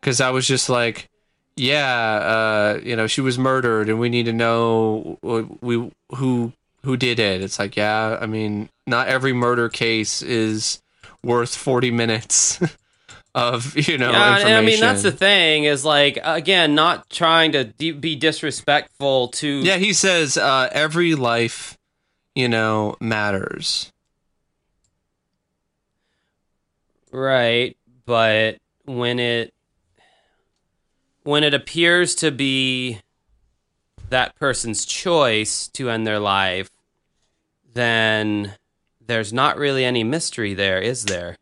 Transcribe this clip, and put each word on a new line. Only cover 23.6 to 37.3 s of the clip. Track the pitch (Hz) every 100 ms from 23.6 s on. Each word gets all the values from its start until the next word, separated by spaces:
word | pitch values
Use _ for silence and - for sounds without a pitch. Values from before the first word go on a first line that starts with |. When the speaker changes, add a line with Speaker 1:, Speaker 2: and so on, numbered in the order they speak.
| - - - _ _ _ _ _ _ _ _ _ _ _ _ _ _ _ _ _ _ _ _ _ _ _ _ _ _ _ _ _ _ _ _
Speaker 2:
Right, | 127 135 131 117 117 120 - _ _ -
but | 117 113 107 110 107 _ _ -
when | 123 120 123
it | 120 117 113 _ _ _ _ _ _ _ _ _ _ _ _ _ _ _ _ _ 147
when | 147
it | 151
appears | 139 - 165 170 175 170 -
to | 160
be | 131 135 135 131 127 127 107 _ _ _ _ _ _ _ _ _ - -
that | 127 123 _
person's | 143 120 113 104 -
choice | - 185 170 131 107 107 - -
to | - 127
end | 113 110
their | 107
life, | 104 98 95 92 92 _ _ _ _ _ _